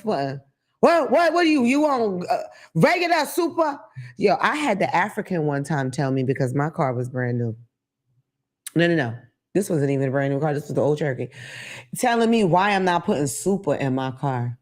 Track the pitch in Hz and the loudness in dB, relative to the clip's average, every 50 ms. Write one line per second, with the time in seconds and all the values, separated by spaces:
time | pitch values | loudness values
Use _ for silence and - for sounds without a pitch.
0 | _ 214 214 143 139 139 135 143 - _ _ _ _ _ _ _ - 262 339 339 | _ -2 -2 -2 -2 -4 -4 -8 -12 _ _ _ _ _ _ _ 4 4 6 6
1 | 294 233 214 302 349 330 320 349 349 320 311 294 240 233 262 285 302 302 277 254 | 2 4 2 4 4 4 4 4 4 4 4 4 2 2 2 2 2 2 2 2
2 | 233 208 190 180 175 - - - - - - - - - _ 165 160 277 339 359 | 0 -2 -2 -4 -2 -2 -2 -2 -4 -8 -14 -20 -20 -6 _ 2 4 4 4 2
3 | 359 339 339 330 294 - - - 349 330 - - 330 302 285 285 - - _ - | 2 2 2 2 0 -2 -2 -2 -2 -2 0 0 0 0 -2 -6 -10 -18 _ -18
4 | 123 - - _ - 202 175 - - 196 240 294 294 285 214 190 185 - - 165 | -18 -18 -10 _ 2 2 2 4 2 0 0 0 0 0 0 0 0 0 2 0
5 | 180 214 - - 190 - 185 175 151 151 143 139 143 - 170 143 135 127 127 - | 0 0 -2 -8 -6 -4 -2 -2 0 0 0 -2 -2 -2 -2 -2 -2 -2 -2 -2
6 | 147 135 131 135 131 123 135 - 139 123 123 135 147 160 156 - 160 135 123 120 | -2 0 0 0 0 0 0 0 0 -2 0 -2 -2 -2 -2 -2 -2 -2 -2 -4
7 | 127 120 127 127 127 123 120 120 120 117 110 113 117 _ _ _ _ _ _ _ | -6 -6 -4 -4 -4 -2 -2 -2 -2 -4 -6 -8 -14 _ _ _ _ _ _ _
8 | _ _ _ _ _ _ _ _ _ _ _ _ _ - _ 160 170 170 170 160 | _ _ _ _ _ _ _ _ _ _ _ _ _ -4 _ 2 2 4 2 2
9 | 139 120 113 117 - - _ _ _ _ _ 175 202 - 185 156 139 139 139 135 | 0 -2 -4 -8 -14 -20 _ _ _ _ _ -2 -2 0 0 0 0 0 0 0
10 | 135 135 127 139 139 139 139 139 143 160 147 139 143 - 143 135 113 135 151 147 | 0 0 0 0 0 0 -2 -2 -2 -2 -2 -4 -6 -4 -2 0 0 0 0 0
11 | 165 147 131 123 127 - - - - - - - - - - - - _ - - | -2 -4 -4 -4 -8 -10 -10 -16 -20 -18 -18 -16 -16 -16 -16 -18 -18 _ -10 -2
12 | - 254 233 233 233 226 233 233 214 185 156 180 190 208 208 196 185 185 175 175 | 0 0 2 2 2 4 4 4 4 4 4 4 4 4 2 2 2 2 0 0
13 | 170 - 208 127 147 139 - - - 196 202 185 196 - 139 - - 135 127 131 | 0 0 0 0 0 -2 -4 -4 -2 -2 -2 0 0 -2 -2 0 0 0 0 0
14 | 131 131 123 127 - 143 131 123 123 123 120 - | -2 -4 -6 -4 -4 -2 -2 -2 -2 -4 -6 -8